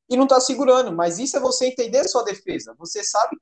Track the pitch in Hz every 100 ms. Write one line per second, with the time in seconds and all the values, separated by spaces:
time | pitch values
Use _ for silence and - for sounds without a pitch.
0 | - 247 269 262 254 247 269 254 254 165
1 | 170 170 262 285 254 - 254 254 226 247
2 | - 254 214 190 - 151 - - 170 208
3 | 196 208 220 -